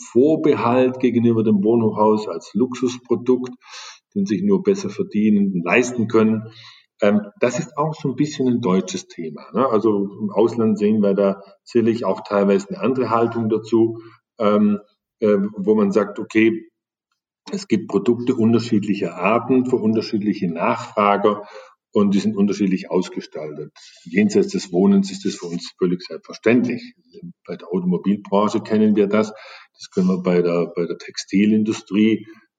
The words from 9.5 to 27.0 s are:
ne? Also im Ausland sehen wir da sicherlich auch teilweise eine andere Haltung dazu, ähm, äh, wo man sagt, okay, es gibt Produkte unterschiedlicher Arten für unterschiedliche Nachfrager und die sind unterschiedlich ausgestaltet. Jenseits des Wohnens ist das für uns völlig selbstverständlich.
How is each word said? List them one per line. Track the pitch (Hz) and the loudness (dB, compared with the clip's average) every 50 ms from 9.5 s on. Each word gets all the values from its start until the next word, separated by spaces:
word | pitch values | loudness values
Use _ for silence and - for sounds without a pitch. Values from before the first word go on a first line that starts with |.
| - | -2
ne? | 107 131 | 0 0
Also | 131 113 104 98 113 104 101 101 98 - - | 2 2 2 2 2 2 0 -2 -4 -6 -8
im | 107 101 | -8 -4
Ausland | 95 98 110 113 117 120 110 110 104 101 | 0 2 0 2 2 0 0 0 0 2
sehen | 104 104 110 110 | 2 2 2 2
wir | 101 101 98 | 2 2 2
da | 98 101 98 98 - - - - _ _ | 2 2 0 0 -2 -8 -20 -20 _ _
sicherlich | - - 120 110 117 113 - 107 | -2 0 0 2 2 0 0 0
auch | 95 95 95 | -2 -2 -4
teilweise | - - 104 101 101 98 101 98 98 - | -4 -2 0 2 2 4 2 2 0 -4
eine | 95 - | -8 -4
andere | 98 120 135 131 123 107 | -2 -2 0 0 -2 0
Haltung | 117 117 117 113 117 117 113 107 | 0 0 0 0 -2 -2 -2 -2
dazu, | 110 107 107 - 117 113 113 113 113 - - - - _ _ _ _ - | -2 -2 -2 0 2 2 2 2 0 -6 -14 -20 -20 _ _ _ _ -2
ähm, | 110 104 104 104 104 104 104 98 - _ _ _ _ _ _ - | 0 2 4 4 4 2 0 -2 -6 _ _ _ _ _ _ -2
äh, | 113 107 104 98 98 104 - | 2 2 2 2 0 -2 -6
wo | 107 95 107 107 | -4 0 2 2
man | 107 104 98 | 4 2 2
sagt, | 98 110 101 101 - | 2 0 0 0 -4
okay, | - 107 - - 110 110 113 113 - - - _ _ _ _ _ _ _ _ _ _ _ _ _ _ - - | -10 -8 -2 2 2 4 4 2 0 -8 -14 _ _ _ _ _ _ _ _ _ _ _ _ _ _ -16 -12
es | - 190 - - | -10 -8 -4 -2
gibt | 113 101 - | -2 -2 -2
Produkte | - - 98 98 120 120 117 120 131 127 | 0 -2 0 2 2 0 0 0 -2 0
unterschiedlicher | 123 110 113 117 113 113 - 117 101 95 - 95 - 98 85 - | 2 2 2 2 2 2 2 0 0 0 0 -2 -2 -4 -6 -6
Arten | 87 90 98 113 120 120 - 135 127 127 | -2 0 2 2 2 2 2 2 2 2
für | 127 131 | 2 0
unterschiedliche | 110 104 110 110 110 101 - - 107 101 104 95 - 95 87 | 0 2 0 0 0 -2 -2 -4 -2 -2 -2 -2 -2 -2 -4
Nachfrager | 80 82 92 113 123 120 - - - 107 101 104 101 98 101 104 104 104 - - - - - - _ _ _ _ - | -4 -2 -2 -2 -2 -2 -6 -6 -2 2 2 4 4 4 2 0 0 0 -6 -16 -18 -20 -20 -20 _ _ _ _ 0
und | 110 101 101 98 | 2 2 4 2
die | 98 | 2
sind | 90 107 - | 0 0 0
unterschiedlich | 95 101 101 95 - 104 95 92 87 - - | 0 0 0 0 0 0 0 0 -2 -4 -2
ausgestaltet. | 80 92 90 - - 95 - - - 82 76 76 76 73 76 76 _ - - - - - - | -2 -2 -2 -2 -8 -12 -12 -12 -12 -12 -10 -10 -10 -12 -14 -14 _ -20 -20 -20 -20 -20 -12
Jenseits | 87 80 98 107 101 - 104 95 - | -4 0 2 2 2 4 2 0 0
des | - 95 - - 87 | -2 -6 -6 -2 0
Wohnens | 87 98 101 98 98 98 - | 2 4 4 4 4 2 0
ist | - - - | -4 -6 -6
das | 98 85 | -6 -6
für | - 90 | -6 -10
uns | 85 85 85 - - - | -10 -10 -10 -10 -10 -6
völlig | - 95 90 92 90 | -4 -2 -2 -2 -4
selbstverständlich. | - - 82 78 _ - - - - 110 120 127 - - - - - - - _ | -6 -12 -14 -16 _ -18 -10 -2 0 2 4 4 2 0 -4 -6 -10 -14 -20 _